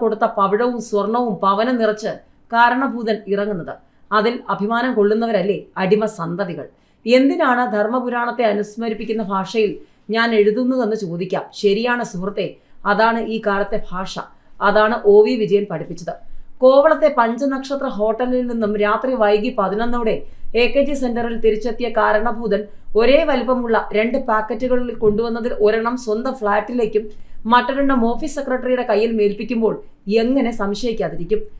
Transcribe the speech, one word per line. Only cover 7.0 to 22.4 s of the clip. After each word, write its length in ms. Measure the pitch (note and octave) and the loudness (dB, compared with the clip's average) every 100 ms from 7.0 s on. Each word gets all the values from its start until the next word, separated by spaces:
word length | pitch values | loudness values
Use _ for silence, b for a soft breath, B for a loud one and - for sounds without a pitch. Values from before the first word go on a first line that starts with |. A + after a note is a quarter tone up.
| A3 | 2
എന്തിനാണ് 640 | B3 C#4 F4 C#4+ B3 A#3+ | 4 4 2 2 2 0
ധർമ്മപുരാണത്തെ 720 | G#3 G#3+ B3+ A#3+ A#3+ A#3+ A#3 | 0 0 -2 -2 -4 -4 0
അനുസ്മരിപ്പിക്കുന്ന 800 | A3+ G3+ G#3 A3+ A3+ A3 A3+ A3 | 0 0 -4 -6 -6 -6 -4 -4
ഭാഷയിൽ 540 | G3 F#3+ F#3 A3+ G#3 - b b - | -4 -4 -2 0 0 -2 b b -4
ഞാൻ 260 | A3 A#3 A3 | 0 2 4
എഴുതുന്നതെന്ന് 600 | G#3 G#3+ B3+ C4 G#3 G#3+ | 4 2 0 0 0 -2
ചോദിക്കാം. 480 | F#3 E3+ F3 E3+ D3 | -6 -6 -4 -6 -6
ശരിയാണ് 500 | - G3+ G3+ A#3+ A#3+ | -2 0 2 0 -2
സുഹൃത്തെ, 520 | A3+ F3+ G3 - E3+ b b b G3 | -4 -6 -6 -4 -6 b b b -2
അതാണ് 340 | G#3 A3+ A#3 | 2 2 2
ഈ 220 | A3 A3 G#3 | -2 -4 -2
കാലത്തെ 360 | G3 G3+ F3+ - | -2 -2 -4 -4
ഭാഷ. 280 | F3+ F#3 - - b b - | -6 -8 -10 -12 b b -2
അതാണ് 400 | G3+ G#3+ G#3+ A#3 G3+ | 2 4 2 2 6
ഒ 180 | G#3 | 8
വി 120 | A3 B3+ | 6 2
വിജയൻ 300 | G3+ G3+ G3+ | 2 2 0
പഠിപ്പിച്ചത്. 420 | D#3+ - D#3+ E3+ - b b b - | -6 -8 -10 -10 -10 b b b 2
കോവളത്തെ 580 | B3+ C4+ D#4 D4 D4+ B3+ | 6 6 6 4 4 2
പഞ്ചനക്ഷത്ര 680 | A3+ B3 C#4 C4+ C4+ C#4 C4 | 0 0 -2 -4 -6 -6 -4
ഹോട്ടലിൽ 600 | F#3+ A3 A3 B3+ B3 A#3+ | -2 0 0 0 0 -2
നിന്നും 300 | A3+ G#3 G#3 | -2 -2 0
രാത്രി 360 | G#3 G#3+ B3+ | 0 0 0
വൈകി 420 | B3+ G#3 G#3 A#3+ - | 2 2 2 0 -2
പതിനൊന്നോടെ 680 | F#3+ G#3 A#3 A#3+ A3+ F3 b b b A3+ | -2 0 0 0 0 -2 b b b 2
എ 120 | A#3+ | 2
കെ 160 | C#4 | 2
ജി 100 | C#4+ | 0
സെന്ററിൽ 460 | C#4 B3 A#3 A#3 A3+ | 0 -2 -2 -4 0
തിരിച്ചെത്തിയ 500 | G#3+ G#3 B3 A3+ A#3 | 2 2 -2 -4 -2
കാരണഭൂതൻ 760 | G#3+ G#3 G#3+ A#3 A3 | 0 2 2 0 -2